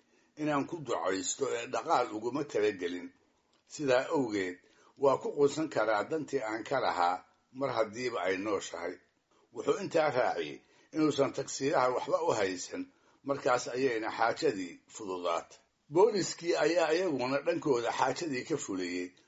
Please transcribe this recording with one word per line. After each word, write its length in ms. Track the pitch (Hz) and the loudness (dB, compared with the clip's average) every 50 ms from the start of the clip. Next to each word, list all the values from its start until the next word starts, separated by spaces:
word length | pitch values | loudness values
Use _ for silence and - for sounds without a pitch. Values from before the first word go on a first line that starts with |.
| _ _ _ _ _ _ _ - | _ _ _ _ _ _ _ -6
inaan 260 | 151 151 147 139 135 | -2 0 0 0 0
ku 100 | 139 170 170 | -2 -6 -8
ducaysto 680 | 143 117 110 82 82 92 95 95 92 - - - 135 120 | -6 -4 -4 -2 0 0 0 0 -2 -4 -2 -2 -2 -2
ee 160 | 120 117 120 | -2 -2 -4
dhaqaal 420 | 127 120 117 117 156 170 131 123 - | -4 -4 -4 0 2 2 2 2 0
uguma 300 | 104 107 110 120 123 147 147 | -2 -6 -4 -4 -4 -4 -4
talagelin. 640 | - - 113 104 107 101 90 90 87 90 90 87 90 - _ _ _ _ _ _ _ _ _ _ - | -2 0 2 2 2 2 0 -4 -4 -4 -6 -10 -12 -16 _ _ _ _ _ _ _ _ _ _ -16
Sidaa 320 | - - 151 131 127 127 135 - | -10 -4 2 4 4 4 4 2
awgeed, 480 | 170 147 127 113 104 101 92 90 90 - _ _ _ _ _ _ _ - | 0 0 0 0 0 0 -2 -2 -4 -10 _ _ _ _ _ _ _ 2
waa 200 | 135 139 131 - | 4 4 4 4
ku 100 | - 226 | 0 -2
qunsan 360 | 214 147 143 139 - 151 160 156 | 0 2 2 2 2 0 -4 -2
karaa 360 | - 120 107 110 107 104 101 | 0 0 2 4 2 2 2
dantii 380 | 110 156 160 139 - 139 135 | 0 -2 -4 -4 -2 -4 -4
aan 220 | 113 110 107 117 107 | -2 -2 -4 -4 -4
ka 120 | - 143 131 | -2 0 0
lahaa 440 | 110 90 82 87 87 90 90 92 - _ _ _ _ _ - | 2 2 2 4 2 2 2 0 -4 _ _ _ _ _ -8
mar 160 | 131 139 131 | -4 -4 -2
haddiiba 480 | 120 113 110 104 101 120 127 123 117 104 | 0 0 0 0 -2 -4 -4 -2 -2 -2
ay 140 | 90 92 95 | 0 0 0
nooshahay." 580 | 92 101 107 101 90 - - - 85 87 90 90 - _ _ _ _ _ _ _ _ _ _ - | 0 0 -2 -2 -2 -4 -6 -8 -8 -6 -8 -8 -10 _ _ _ _ _ _ _ _ _ _ -12
Wuxuu 240 | 117 98 139 156 190 | -6 -2 0 0 0
intaa 300 | 196 147 - 165 156 151 | -2 0 2 2 2 2
raaciyey 460 | 127 127 117 95 90 90 80 73 67 - _ _ _ _ _ _ | 4 2 2 2 2 -2 -4 -6 -8 -12 _ _ _ _ _ _
inuusan 400 | - 156 156 147 131 139 139 120 | -2 2 2 2 4 2 2 0
tagsiiraha 560 | - - 135 - - - 135 139 170 143 127 127 | 0 -4 -6 -6 -4 -2 -2 0 2 4 4 2
waxba 280 | 127 113 - 139 175 180 | 2 0 -2 0 -2 0
u 120 | 160 170 | 2 2
haysan, 500 | 131 110 98 92 92 87 - - - 92 90 - _ _ _ _ _ _ - | 2 2 2 0 0 -4 -8 -8 -8 -10 -10 -10 _ _ _ _ _ _ -4
markaas 400 | 135 139 127 - 139 123 123 - 135 | -4 -4 0 2 2 2 2 0 -2
ayayna 400 | 120 127 135 131 117 110 113 104 | -2 0 0 0 0 0 -2 -2
xaajadii 640 | - - 113 117 120 - 160 143 113 95 90 85 80 - _ - | 0 2 2 2 2 2 2 0 0 0 -4 -8 -10 -16 _ -20
fududaatay. 720 | - - 110 95 92 90 87 87 85 82 - - - - _ _ _ _ _ - | -16 -10 -8 -6 -6 -2 0 0 0 -2 -2 -8 -18 -20 _ _ _ _ _ 0
Booliskii 640 | 143 170 202 240 214 196 156 - - - 170 170 165 | 4 4 6 6 4 2 -2 -4 -6 -6 -2 -2 0
ayaa 360 | 151 151 156 165 175 165 151 | 2 2 2 4 2 2 2
iyaguna 460 | 160 175 190 180 143 127 123 127 135 139 | 2 2 2 0 0 0 0 0 0 0
dhankooda 480 | 139 160 175 160 - 151 127 120 117 113 | 0 0 -2 0 2 2 2 2 0 0
xaajadii 520 | - - 127 135 131 - 175 160 135 123 - | 0 2 0 0 0 -2 -4 -4 -4 -4 -4
ka 120 | - 160 | -4 -4
fuliyey 500 | 104 - - 98 92 92 90 90 90 90 90 _ _ _ | -4 -4 -4 -4 -4 -2 -2 -2 -4 -6 -6 _ _ _